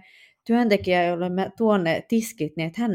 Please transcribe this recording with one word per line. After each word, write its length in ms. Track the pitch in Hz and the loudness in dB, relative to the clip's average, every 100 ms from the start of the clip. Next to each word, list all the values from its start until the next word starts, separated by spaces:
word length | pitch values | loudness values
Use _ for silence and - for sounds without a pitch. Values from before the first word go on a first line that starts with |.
| - - - _ - | -8 -20 -20 _ -2
työntekijä, 580 | 233 233 202 190 180 | 0 2 2 2 2
jolle 240 | 170 170 180 | 2 0 -2
mä 220 | 180 202 - | -2 -4 -2
tuon 260 | 226 208 | 2 2
ne 200 | 165 160 - | 2 -2 0
tiskit, 440 | 226 220 - 151 156 | -2 -2 -6 -8 -4
niin 100 | 160 | -6
että 140 | 165 | -4
hän 80 | 233 | -4